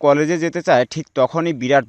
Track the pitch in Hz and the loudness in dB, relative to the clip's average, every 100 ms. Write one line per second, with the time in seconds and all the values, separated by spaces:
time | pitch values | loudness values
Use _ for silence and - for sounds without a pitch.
0 | 147 143 156 170 165 175 175 131 127 156 | 2 2 0 -2 -4 -4 0 2 0 -6
1 | - - 127 165 170 139 123 139 | -8 -2 -2 0 -4 -4 0 0